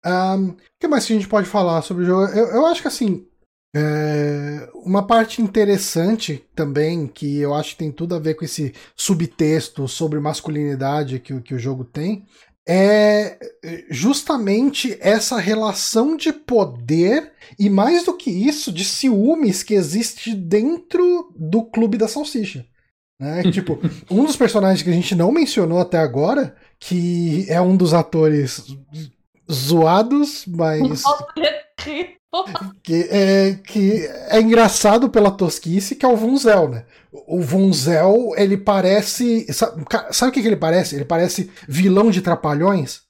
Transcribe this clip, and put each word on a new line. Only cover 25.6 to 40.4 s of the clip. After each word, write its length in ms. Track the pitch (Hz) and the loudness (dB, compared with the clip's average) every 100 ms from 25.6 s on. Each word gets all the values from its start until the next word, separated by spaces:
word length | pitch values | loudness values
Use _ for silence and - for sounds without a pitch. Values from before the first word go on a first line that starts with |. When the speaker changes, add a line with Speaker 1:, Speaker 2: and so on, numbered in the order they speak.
| 165 170 | 0 0
Speaker 1:
até 180 | 175 170 | 0 0
agora, 560 | 156 127 160 277 202 - _ _ | 0 0 0 0 -2 -8 _ _
que 640 | - 180 175 175 170 156 190 | -4 -2 -2 -2 -2 -2 0
é 120 | 165 | 2
um 140 | 180 190 | 4 4
dos 160 | 175 | 4
atores 720 | 170 160 165 156 151 135 - 110 139 _ 151 151 _ _ _ - | 2 2 2 2 2 -2 -6 -16 -20 _ -18 -18 _ _ _ -8
zoados, 920 | 147 135 170 160 185 226 285 294 - - | -6 0 4 4 4 2 0 0 -4 -10
mas 560 | 170 160 156 269 - | -2 -2 0 -2 0
Speaker 3:
Nossa, 240 | 277 294 - - | -2 -2 -6 -4
ele 100 | 571 | -4
é 160 | 605 - - | -4 -14 -16
terrível. 400 | 294 302 349 _ _ 339 381 190 190 - | -12 -8 -10 _ _ -8 -6 -8 -12 -14
Speaker 1:
que 240 | - 165 175 | -4 -2 0
é, 440 | 202 196 196 196 196 | 2 4 4 2 -2
que 520 | - 214 196 220 156 - - | -6 0 2 2 -4 -12 0
é 100 | 220 | 2
engraçado 680 | 220 226 226 - 208 220 254 | 6 6 4 4 4 4 4
pela 200 | 226 202 | 4 2
tosquice, 640 | 196 175 - 165 185 196 277 | 2 -2 -2 -2 -2 -2 -2
que 100 | 262 | 2
é 40 | |
o 60 | 226 | 2
Vonzel, 540 | 220 269 247 202 151 | 2 2 4 4 2
né? 160 | 120 - _ _ - - | -2 -12 _ _ -20 -6
O 140 | 175 | -4
Vonzel, 880 | 156 185 196 156 135 160 180 214 240 - | 0 2 2 2 2 4 4 4 2 0
ele 180 | 196 196 | 2 2
parece, 960 | 196 196 185 202 208 - 240 226 220 | 0 2 4 2 0 -2 0 0 -2
sa-, 240 | 175 226 165 143 | -2 -2 -2 -6
ca-, 240 | 208 - | -6 -4
sabe 160 | - 254 | 0 0
o 40 | |
que 80 | 262 | 2